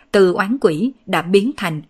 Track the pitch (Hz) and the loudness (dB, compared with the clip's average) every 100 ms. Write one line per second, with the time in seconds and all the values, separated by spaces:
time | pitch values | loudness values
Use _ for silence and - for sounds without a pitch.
0 | _ 208 185 175 196 269 208 156 240 - | _ 2 4 2 -2 0 0 0 -4 -6
1 | - 180 170 202 220 294 185 156 | -4 -4 0 0 0 -2 -6 -6